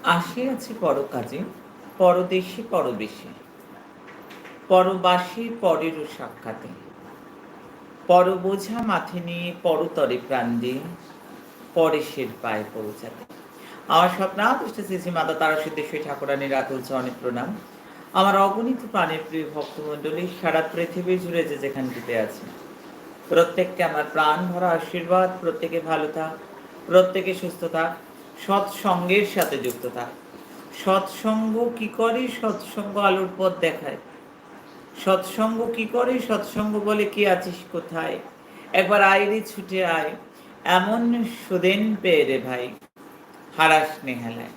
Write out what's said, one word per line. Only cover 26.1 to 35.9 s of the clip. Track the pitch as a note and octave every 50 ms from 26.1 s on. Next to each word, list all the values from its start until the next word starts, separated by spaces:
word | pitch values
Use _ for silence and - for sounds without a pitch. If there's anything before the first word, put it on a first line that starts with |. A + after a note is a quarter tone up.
| - D#3+ D#3+ D#3+ D#3+ - - - - - - - - - -
প্রত্যেকে | - E3+ F#3 F#3 F#3 F#3 G3 F#3 F#3+ F3+
সুস্থ | F3+ - E3+ - - E3+
থাক, | E3 E3 D#3+ E3 E3+ - - - - - - - - - - -
সৎসঙ্গের | - G3 G3+ G3+ - - - - G3+ F3+ F3 F3 F3+ F#3+ G#3 G#3
সাথে | G3+ - G3 E3+ - C#3+
যুক্ত | C3 B2+ B2 B2 - - B2 -
থাক। | A#2+ A#2+ - - - - - - - - - - - - - - - -
সৎসঙ্গ | G3 F#3+ F#3+ F#3+ - - - - A3 A3 A3 A3 A3 G#3+ A3+ A#3+ A#3+ A#3
কি | - A3
করে? | G#3 - - A3+ A3+ A3+ B3 C4 A#3 - -
সৎসঙ্গ | - A3 G3+ - - - - G#3+ G3+ G3+ F#3+
আলোর | G#3 G3+ F#3+ F#3+ F#3+ F#3+ F3+ -
পথ | F#3 F#3+ F3+ F3+ E3+
দেখায়। | E3 D#3+ - - C#3+ C#3 - - - - - - - - - - - - - - - - - - - - - - -
সৎসঙ্গ | G3 F#3 F#3 F#3 - - A3 A3 A3+ A3+ A3+ A#3+ A#3 A#3
কি | A#3 A3
করে? | A3